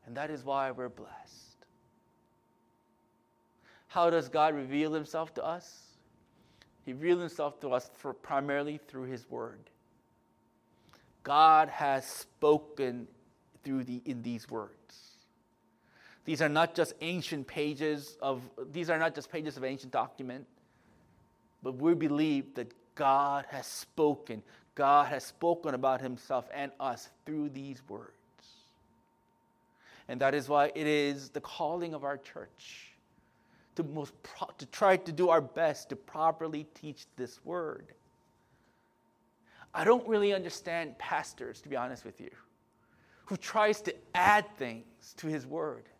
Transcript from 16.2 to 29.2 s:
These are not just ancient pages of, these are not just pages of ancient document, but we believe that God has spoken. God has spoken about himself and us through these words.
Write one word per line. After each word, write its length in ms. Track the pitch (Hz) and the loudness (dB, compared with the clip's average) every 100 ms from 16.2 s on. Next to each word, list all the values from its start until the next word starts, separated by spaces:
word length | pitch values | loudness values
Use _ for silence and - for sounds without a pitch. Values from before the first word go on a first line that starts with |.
These 180 | - 151 | -6 0
are 60 | 156 | 2
not 260 | 151 170 | 4 2
just 200 | 170 165 - | 2 -2 -2
ancient 460 | 160 180 - 151 131 | -4 -4 -4 -8 -8
pages 680 | - 151 139 151 147 143 - | -4 -4 -2 -2 -4 -8 -6
of, 220 | 139 127 123 - 135 | -4 -4 -8 -14 -10
these 180 | 151 165 | -6 -2
are 80 | 160 | 0
not 160 | 160 | 0
just 160 | 147 - | -2 -8
pages 260 | 165 156 135 | -8 -8 -6
of 80 | |
ancient 280 | 131 131 131 | -8 -8 -4
document, 540 | 127 123 - 131 127 - _ _ _ _ _ _ _ _ _ _ _ | -4 -4 -8 -12 -12 -16 _ _ _ _ _ _ _ _ _ _ _
but 140 | 131 127 | -8 2
we 180 | 156 | 4
believe 600 | 170 151 143 156 139 135 | 4 2 2 2 2 -2
that 180 | - 113 - _ | -10 -10 -14 _
God 520 | - 139 139 143 143 135 | 0 4 4 4 0 -4
has 180 | 139 - | -12 -10
spoken. 760 | - - - 151 139 - 110 - - _ | -12 -10 2 2 2 -6 -12 -12 -20 _
God 320 | - 139 143 139 | 0 6 6 4
has 180 | 139 | -2
spoken 500 | - - 170 170 170 | -8 -2 0 0 -2
about 260 | 127 135 131 | 0 0 0
himself 480 | 131 123 - 131 - | -4 -10 -4 -4 -4
and 200 | 143 139 139 | -10 -10 -6
us 280 | 135 120 - _ | -6 -6 -14 _
through 260 | - 151 147 | -8 -6 -6
these 320 | 135 139 127 - | -8 -12 -14 -14
words. 220 | 98 90 _ _ _ - _ _ _ _ _ _ _ | -14 -14 _ _ _ -20 _ _ _ _ _ _ _